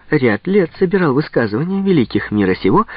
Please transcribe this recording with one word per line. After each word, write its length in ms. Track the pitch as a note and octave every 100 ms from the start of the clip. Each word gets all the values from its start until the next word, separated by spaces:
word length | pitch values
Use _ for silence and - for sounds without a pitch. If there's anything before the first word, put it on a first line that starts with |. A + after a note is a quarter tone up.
| -
ряд 340 | D3+ B2 G#2 -
лет 260 | G3+ E3 -
собирал 360 | F#3 F#3+ E3+
высказывания 680 | C3 D3+ D3 A2+ G#2+ F3 G3
великих 500 | G3 E3+ G#2+ G#2 -
мира 220 | G#2 F#2+ F#2
сего 300 | F#2 D#3+ -